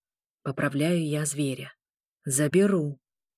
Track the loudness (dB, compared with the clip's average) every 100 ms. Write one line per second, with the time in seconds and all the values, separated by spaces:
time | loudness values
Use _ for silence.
0 | _ _ _ _ -8 -4 -2 0 0 0
1 | 0 -2 -4 -2 -4 -4 -10 -18 _ _
2 | _ _ -4 0 2 4 4 2 -2 -6
3 | _ _ _